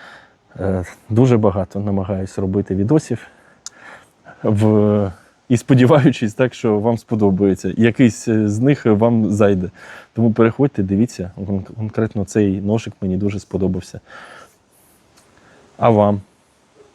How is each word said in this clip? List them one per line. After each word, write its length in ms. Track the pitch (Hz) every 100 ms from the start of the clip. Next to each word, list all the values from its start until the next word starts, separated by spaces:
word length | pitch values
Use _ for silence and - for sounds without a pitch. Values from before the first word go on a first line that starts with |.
| - - _ _ _ -
е, 240 | 92 95 90 - -
дуже 280 | 107 131 120
багато 440 | 107 95 92 98
намагаюсь 580 | 101 98 95 95 95 -
робити 360 | 98 98 98
відосів. 520 | 95 101 156 - 120 - _ _ _ - _ - - _ _ - -
В-, 720 | 117 104 107 107 104 104 98 90 _ _ -
і 80 | 120
сподіваючись, 760 | - 131 127 156 131 123 110
так, 200 | 104 127
що 240 | - 120 104
вам 180 | 107 117
сподобається. 760 | - 113 104 92 101 95 95 90
Якийсь, 520 | 117 104 127 104 -
е, 200 | 110 107
з 120 | 104
них 260 | 127 143 123
вам 440 | 104 113 117 107
зайде. 400 | 101 101 98 90 - - - -
Тому 200 | - 117
переходьте, 500 | 110 113 113 139 -
дивіться. 480 | 95 98 120 - 90 92
Кон-, 280 | 95 98 92 113
конкретно 480 | 107 - 110 -
цей 360 | 98 113 101 95
ножик 340 | 101 107 - -
мені 160 | 98 92
дуже 240 | 101 98
сподобався. 600 | - 95 95 90 - - _ - - - - _ _ _ _ _ _ _ _ _ _ _ _ -
А 120 | 123
вам? 300 | 107 104 101 - _ _ _ _ _ _